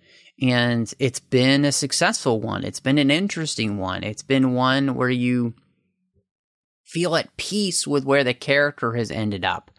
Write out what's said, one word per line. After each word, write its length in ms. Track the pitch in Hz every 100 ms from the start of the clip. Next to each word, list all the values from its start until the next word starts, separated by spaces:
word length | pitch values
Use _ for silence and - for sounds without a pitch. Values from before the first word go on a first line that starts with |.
| _ - - _
And 520 | 127 123 120 117 110 -
it's 220 | 135 -
been 440 | - 127 131 139
a 80 | 143
successful 680 | - 135 - 180 226 139 110
one. 240 | 113 101
It's 160 | 101 -
been 180 | 131 147
an 120 | 139
interesting 680 | 156 202 170 156 - 110 101
one. 280 | 92 92
It's 180 | 98 -
been 320 | - 135 131
one 400 | 123 131 135 139
where 160 | 127 127
you 440 | 127 123 123 120 - _ _ _ _ _ _ _ _ _ _ _ _
feel 320 | - 165 175 160
at 200 | - -
peace 500 | - 208 196 - 147
with 180 | 143
where 200 | 135 139
the 100 | 127
character 600 | 120 - 143 147 - 120
has 160 | 120 110
ended 340 | 98 107 98
up 260 | 92 87 -